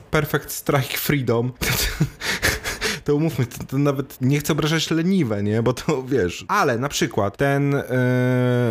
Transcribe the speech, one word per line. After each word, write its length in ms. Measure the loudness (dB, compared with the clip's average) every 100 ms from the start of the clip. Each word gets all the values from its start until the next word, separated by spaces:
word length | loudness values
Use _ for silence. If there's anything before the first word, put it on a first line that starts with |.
| -2
Perfect 400 | -2 0 -2 -4
Strike 460 | -6 0 0 0 -2
Freedom, 540 | 0 0 2 0 0
<laughs> 1500 | -2 -2 0 -2 -2 -4 -2 -6 -2 0 -2 -4 -6 -6 -4
to 100 | -2
umówmy, 320 | 0 0 0 -4
to, 180 | -6
to 140 | -6 0
nawet 380 | 2 0 -4 -2
nie 180 | 0 2
chcę 140 | 0
obrażać 380 | 0 0 0 0
leniwe, 520 | 0 2 2 2 0
nie? 200 | 0 2
Bo 100 | 2
to, 300 | 0 -2 -2
wiesz. 420 | 0 0 0 -2 -2
Ale 300 | 0 2 0
na 100 | -2
przykład 480 | -2 -2 0 -2 0
ten, 380 | 0 2 0
y... 80 | 0 0 0 2 2 2 2 2 2 0